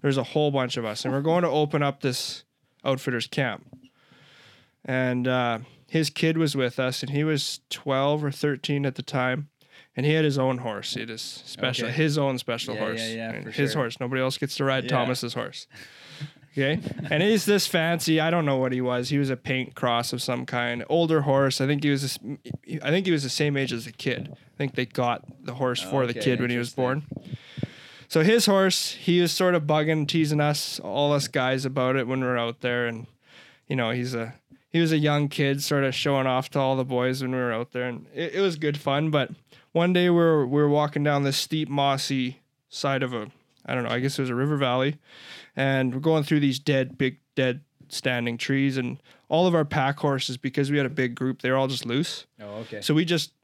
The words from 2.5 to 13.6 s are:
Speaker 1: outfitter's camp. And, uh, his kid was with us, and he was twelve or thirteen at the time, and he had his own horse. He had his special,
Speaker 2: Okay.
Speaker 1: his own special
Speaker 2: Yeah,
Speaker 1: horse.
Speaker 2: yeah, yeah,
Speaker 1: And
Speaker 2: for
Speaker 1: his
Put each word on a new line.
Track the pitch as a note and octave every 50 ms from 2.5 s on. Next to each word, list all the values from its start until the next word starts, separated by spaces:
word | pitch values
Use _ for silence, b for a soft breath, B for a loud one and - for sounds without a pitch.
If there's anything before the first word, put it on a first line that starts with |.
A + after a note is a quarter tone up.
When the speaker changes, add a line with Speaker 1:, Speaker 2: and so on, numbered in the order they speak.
| _ _ _ _ _ _ -
Speaker 1:
outfitter's | C3 C3+ B2+ - C3+ B2 A#2 A2+
camp. | - - - C#3 A#2+ G2+ - - - - - - b b b b b b b b b b b b b b b b b b b _
And, | - C3 B2+ B2+ B2+ B2 B2 B2
uh, | B2+ B2+ B2+ B2 A#2+ A#2 A2 C3 b b b b
his | _ - D#3+ D#3 D3
kid | _ - - D#3+ D#3+
was | D#3+ E3 D3 C#3
with | C#3 B2+ A#2+ - -
us, | C3 B2+ B2+ - -
and | A#2+
he | C#3 C#3+ D3+
was | D#3 D#3 C#3 - - - - _ _
twelve | - - - C#3+ C3+ C3 C#3 C#3+ D3 D3+ D3
or | C#3+
thirteen | C#3 - - D3 C#3 B2+ - - D3 C#3+ C#3
at | C#3 C3
the | - -
time, | - - C3+ B2+ B2+ B2+ C#3 C#3+ - _ B B B B B B B B
and | - C3
he | D3+ D#3
had | D#3+ D#3
his | D3 C3+
own | C#3 C3 C3 C3 B2
horse. | B2 A#2 G#2+ G2+ - - -
He | B2
had | A2 A#2
his | A2 A2+
special, | - - - - - - - - - B2+ B2+ B2 A#2
Speaker 2:
Okay. | A#2+ B2+
Speaker 1:
his | D3+ D#3 D#3 D3
own | D3+ C#3 C#3 C3
special | B2 - - A#2 A2+ - - A2+
Speaker 2:
Yeah, | G#2+
Speaker 1:
horse. | A2+ A2 A2 A2+
Speaker 2:
yeah, | A2+ A2+ A2+
yeah, | A2+ A2+ A2+
Speaker 1:
And | A2+ G#2 -
Speaker 2:
for | A2
Speaker 1:
his | A2+ -